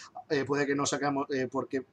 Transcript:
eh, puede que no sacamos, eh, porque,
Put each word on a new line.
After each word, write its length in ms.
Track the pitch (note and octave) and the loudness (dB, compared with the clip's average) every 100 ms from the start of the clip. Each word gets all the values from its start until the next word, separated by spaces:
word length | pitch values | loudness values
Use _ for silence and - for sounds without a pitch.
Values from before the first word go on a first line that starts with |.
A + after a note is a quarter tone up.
| - - - | -16 -10 -2
eh, 160 | D3 B2+ | 0 2
puede 200 | C#3+ C#3 | 0 2
que 100 | C#3 | 2
no 100 | C#3 | 0
sacamos, 420 | C3+ C#3+ C#3 C#3+ | 0 0 0 0
eh, 180 | C3+ B2+ | 0 0
porque, 340 | C3+ A#2+ C3+ B2+ | -2 -2 -2 -4